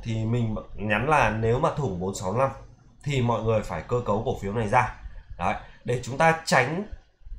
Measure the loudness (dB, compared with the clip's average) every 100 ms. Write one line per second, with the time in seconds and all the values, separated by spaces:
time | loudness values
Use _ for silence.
0 | -4 -2 0 0 0 -2 -6 -6 0 0
1 | 4 4 4 2 2 2 2 0 -2 -2
2 | -4 -4 -2 2 0 0 -16 -20 -20 -12
3 | -2 0 2 2 2 2 0 -6 -2 -2
4 | 0 0 0 -4 -4 -2 2 2 2 -4
5 | -14 -14 -14 -4 -2 -2 -8 -12 -4 -4
6 | -4 2 4 4 2 2 2 -2 -8 -14
7 | -18 _ -14